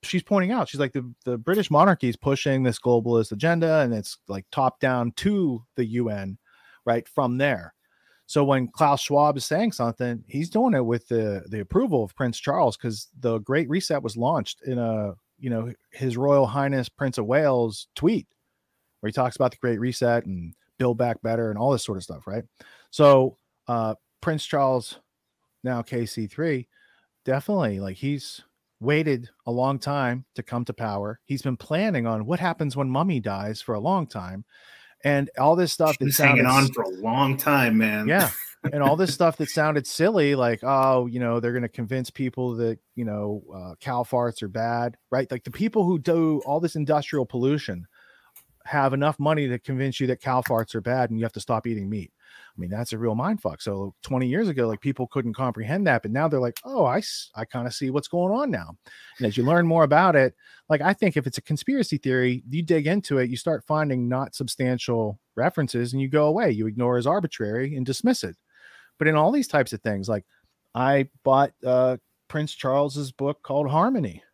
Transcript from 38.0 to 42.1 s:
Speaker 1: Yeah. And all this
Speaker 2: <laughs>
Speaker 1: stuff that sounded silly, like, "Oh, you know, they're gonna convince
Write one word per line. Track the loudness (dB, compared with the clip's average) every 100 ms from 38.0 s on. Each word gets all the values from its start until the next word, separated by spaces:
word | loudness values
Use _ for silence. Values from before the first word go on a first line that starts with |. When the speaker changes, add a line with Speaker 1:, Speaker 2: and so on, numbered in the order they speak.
| 0
Speaker 1:
Yeah. | 2 2 -2 -14 -8 -6
And | 0
all | 2 2
this | 0
Speaker 2:
<laughs> |
Speaker 1:
stuff | 2 2 2
that | -4
sounded | 0 0 0 -2
silly, | 0 2 4 2 4
like, | 2 0
"Oh, | 0 2 4 4 0
you | -2
know, | -2 0
they're | 0
gonna | -2 -4
convince | -6 -6 -4 -6